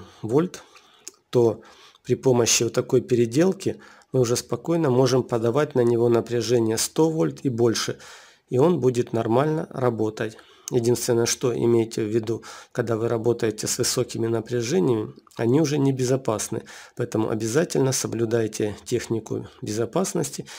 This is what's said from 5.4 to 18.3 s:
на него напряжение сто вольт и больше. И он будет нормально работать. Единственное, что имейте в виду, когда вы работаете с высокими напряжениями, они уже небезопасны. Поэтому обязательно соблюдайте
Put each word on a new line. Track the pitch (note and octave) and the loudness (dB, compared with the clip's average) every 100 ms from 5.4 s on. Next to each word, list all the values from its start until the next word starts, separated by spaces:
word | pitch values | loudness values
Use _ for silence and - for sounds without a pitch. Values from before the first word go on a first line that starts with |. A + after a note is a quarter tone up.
| A2+ A#2+ D3+ | 0 0 0
на | C3 | 2
него | A#2+ A#2 A#2+ | 2 4 4
напряжение | A#2 A2 A#2+ G#2+ A#2+ A2+ A2 | 2 2 -2 0 2 2 0
сто | - - D#3+ | -2 0 2
вольт | D#3+ D#3+ C#3 | 2 -2 -2
и | C#3+ | -4
больше. | A2+ A#2+ G#2+ - - - - - _ _ | 2 2 2 -4 -8 -14 -20 -20 _ _
И | B2 | 2
он | D3+ F3 | 4 4
будет | B2+ A#2+ A#2+ | 0 0 -2
нормально | A2+ A2 A#2 D#3 D#3 - | -2 2 2 2 0 -6
работать. | - B2 A#2 A2 G#2+ A2 - - - - | -2 -2 0 -2 -4 -8 -8 -20 -20 -6
Единственное, | C3+ A#2 A#2+ - A#2 A#2 | -2 2 0 2 0 0
что | - C3+ | 0 -2
имейте | A#2+ A#2+ A#2 A2+ - | 0 2 2 2 -2
в | A2 | -4
виду, | A2+ G#2+ A2 - - - | -2 -2 -6 -10 -18 -8
когда | - A2 A2+ | -6 -2 -2
вы | A#2 | -2
работаете | A#2 A2 A#2 A2+ G#2+ - | 0 0 0 0 -2 -4
с | - | -2
высокими | B2 - A#2+ A#2 A2+ | -2 -2 -4 -4 -2
напряжениями, | A2+ G#2+ B2 A#2 F3 E3+ A2+ A2 - - - | -2 -2 -4 -2 0 2 0 -2 -12 -16 -4
они | A#2 C3 | 2 2
уже | D#3+ D3 | 2 2
небезопасны. | C#3 B2+ B2+ C3 - G#2+ - A2+ - - - - | 2 2 0 0 0 -4 -4 -8 -10 -16 -16 -8
Поэтому | A#2+ A2 A2 | -4 -2 -2
обязательно | A2 A2+ A#2+ F3 D3+ C3+ | -2 -2 0 0 2 0
соблюдайте | C3 A2 A2 A2+ | 0 -4 -2 0